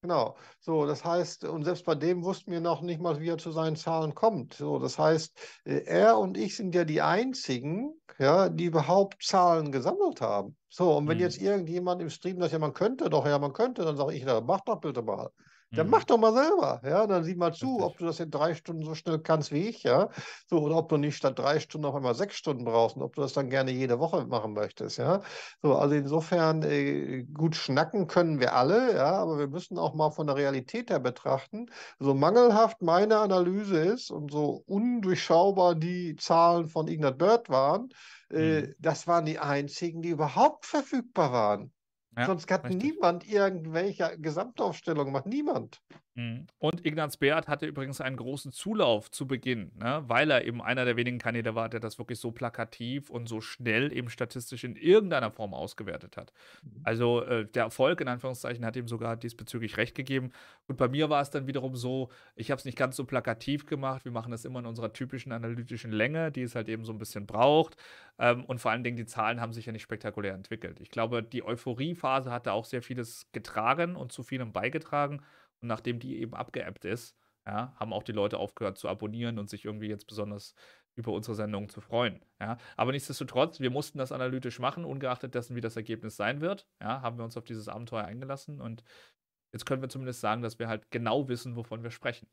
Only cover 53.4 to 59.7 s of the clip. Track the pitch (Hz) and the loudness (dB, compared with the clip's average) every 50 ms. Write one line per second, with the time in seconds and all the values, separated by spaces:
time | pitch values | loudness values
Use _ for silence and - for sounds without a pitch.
53.4 | 110 - - - 123 120 107 113 135 147 139 127 123 120 - - 127 120 - 127 | -8 -10 -14 -6 -2 2 2 2 2 2 -2 -4 -6 -6 -6 -6 -6 -6 -6 -12
54.4 | 117 - - 120 - 123 113 110 - 170 185 220 214 185 160 135 120 107 - - | -12 -10 -12 -10 -10 -10 -10 -2 4 6 8 8 6 4 0 0 0 -2 -4 -6
55.4 | 110 101 95 64 78 - - - 110 98 87 - - 87 - - 85 - _ _ | -10 -8 -6 -6 -8 -8 -8 -10 -10 -10 -10 -10 -12 -14 -14 -14 -16 -16 _ _
56.4 | - - - - - 135 107 120 147 - 113 113 120 120 120 120 - - 123 113 | -20 -20 -20 -20 -20 -20 -20 -6 -4 -2 0 2 2 2 2 2 0 0 -2 -2
57.4 | 107 104 - 127 113 113 - - 131 143 185 180 151 127 123 123 - 131 127 120 | -2 -4 -2 -2 -2 -2 0 2 2 2 2 0 -2 -6 -6 -6 -6 -8 -10 -8
58.4 | - 123 123 120 117 113 120 127 120 117 117 113 113 117 117 117 117 120 117 - | -8 -8 -6 -4 -6 -6 -6 -6 -6 -6 -6 -6 -4 -4 -6 -6 -8 -12 -10 -12
59.4 | 110 - - 120 113 107 | -16 -10 -8 -6 -6 -6